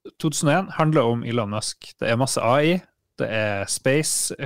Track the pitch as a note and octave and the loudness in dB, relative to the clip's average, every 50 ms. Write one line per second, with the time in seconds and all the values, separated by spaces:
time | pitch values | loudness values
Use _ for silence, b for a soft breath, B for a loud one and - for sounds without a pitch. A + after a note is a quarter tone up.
0 | - - - - - D#3 D3 - E3 C#3+ D3+ F#3 G3 - - - D#3 D#3 D#3 D3+ | -20 -20 -10 -6 -4 -4 -2 0 2 2 2 2 0 -2 0 0 2 4 4 4
1 | A2+ A#2 A#2+ A#2 A#2+ A#2+ A#2+ A#2+ G#2+ G2+ G#2 G#2+ - - - - - - - _ | 4 4 2 0 -2 -2 -2 -2 -2 -2 -4 -4 -6 -6 -8 -10 -14 -20 -8 _
2 | - - A#2 A#2+ C3 - - - G#2+ A2+ C3 D3 D3+ E3 F3+ F3+ - _ _ _ | 0 0 2 2 0 0 0 0 2 2 4 4 4 2 2 0 -2 _ _ _
3 | _ _ _ - - A2 A2 A2 G#2+ G#2 G2+ G2 G2 - - - - C3 C3+ D#3 | _ _ _ -6 -6 -4 -2 -2 -2 -2 -2 -4 -4 -4 -6 -2 0 2 2 2
4 | D#3 - - - - - - - C#3 | 2 0 -2 -2 -4 -4 -6 -6 -6